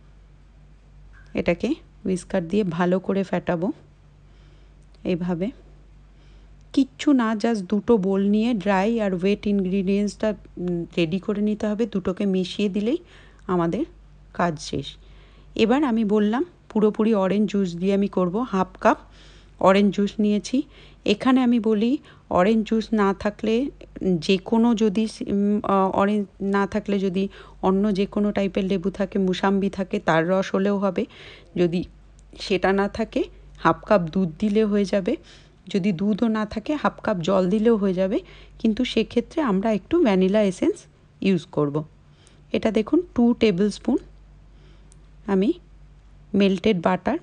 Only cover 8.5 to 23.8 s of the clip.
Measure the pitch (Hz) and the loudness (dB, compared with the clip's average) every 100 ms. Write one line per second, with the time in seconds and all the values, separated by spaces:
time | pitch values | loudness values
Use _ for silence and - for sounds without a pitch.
8.5 | 233 185 190 202 233 202 185 190 202 208 | 0 0 0 2 0 -2 -2 0 0 0
9.5 | 202 185 196 185 196 208 - 220 196 - | 0 0 0 0 0 -2 -2 -4 -4 -10
10.5 | - 180 170 170 - 165 185 185 208 208 | -8 -4 -4 -4 -2 -2 -2 -4 -2 -2
11.5 | 208 214 208 233 196 185 180 202 185 180 | -2 -2 -2 -4 -4 -4 -2 -2 0 -2
12.5 | - 202 190 214 320 - - - - - | -2 -2 -2 -2 -4 -6 -20 -20 -16 -4
13.5 | 180 170 190 330 - - - - - 175 | -2 0 -2 -6 -10 -20 -20 -12 -4 -2
14.5 | 151 - 143 139 - - - - - - | -4 -8 -8 -8 -14 -20 -20 -20 -20 -10
15.5 | - 214 262 302 226 214 214 208 233 349 | 0 2 2 0 0 2 2 2 0 -4
16.5 | - - 220 214 214 220 214 190 196 208 | -10 -8 0 2 2 2 2 2 0 0
17.5 | 202 190 170 185 196 202 190 185 196 254 | 0 -2 -2 -2 0 0 0 -2 -2 -2
18.5 | 190 185 - 214 302 - - - - - | -2 -2 0 0 0 -2 -20 -20 -20 -20
19.5 | - 185 196 208 190 202 - 208 208 - | 0 4 4 4 2 -2 0 0 0 -2
20.5 | 262 - - - - - 208 247 262 254 | -4 -4 -10 -20 -6 -2 0 4 4 4
21.5 | 240 214 214 233 294 - - - 175 190 | 2 2 2 2 0 -4 -20 -2 2 4
22.5 | 226 208 226 214 220 196 190 214 208 220 | 2 0 -2 0 2 2 0 -4 -4 -2
23.5 | 226 285 - | 0 -2 -8